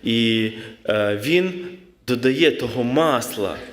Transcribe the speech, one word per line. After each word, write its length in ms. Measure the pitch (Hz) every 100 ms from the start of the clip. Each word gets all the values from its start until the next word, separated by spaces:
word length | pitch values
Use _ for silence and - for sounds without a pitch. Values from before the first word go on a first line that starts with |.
І, 460 | 117 113 113 113 110 110 - - -
е, 320 | 107 104 104
він 440 | 127 175 185 180 - - - _ -
додає 440 | 123 131 139 165
того 340 | - 120 120
масла 720 | 120 135 160 127 - - 95 73 -